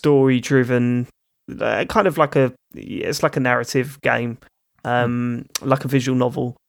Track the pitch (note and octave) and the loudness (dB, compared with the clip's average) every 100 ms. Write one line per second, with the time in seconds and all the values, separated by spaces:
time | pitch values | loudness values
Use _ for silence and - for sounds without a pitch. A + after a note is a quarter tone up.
0 | D3 C#3 C3+ B2+ - C3+ B2 B2 A#2+ B2 | 4 4 6 2 2 2 4 2 2 0
1 | B2 _ _ _ - - A2+ G#2 - A3 | -4 _ _ _ -14 -6 -2 -2 -2 0
2 | F#3+ D3+ C#3+ D3 C3 - _ - - - | 2 2 0 2 0 -2 _ -16 -10 -8
3 | - - D#3 D3 B2+ B2 A#2+ C3+ C3 C#3 | -6 -2 -2 0 0 0 0 -2 -4 -4
4 | B2+ A#2+ A#2+ A#2 - _ _ _ A#2 B2 | -2 0 -2 -8 -16 _ _ _ -4 0
5 | A#2+ A#2+ A#2+ A#2+ - - C3 C3+ C3+ C3+ | 0 -2 -4 -6 -8 -6 -2 0 0 -2
6 | B2 B2+ B2+ B2+ B2 - | 0 0 0 -2 -6 -8